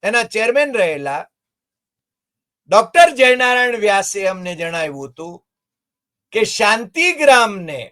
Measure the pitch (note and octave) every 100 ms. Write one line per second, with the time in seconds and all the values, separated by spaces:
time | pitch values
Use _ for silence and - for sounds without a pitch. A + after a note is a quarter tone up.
0 | F#3+ A#3 A#3 A3 A3+ C4 D4 A#3 F3 D3
1 | C#3 C#3+ - _ _ _ _ _ _ _
2 | _ _ _ _ _ _ _ G3 A3+ E4+
3 | E4+ C4+ B3+ B3+ B3 B3 B3 A#3 G#3 G3
4 | G3 G3+ F#3+ F#3 F3+ E3+ E3 E3 D#3 C#3
5 | C#3 C3 E3 F3 _ _ _ _ _ _
6 | _ _ _ A3 G#3+ - A#3+ A3+ A#3 E4
7 | F4+ E4+ D4 B3 A3+ G3+ E3 C#3 G#2+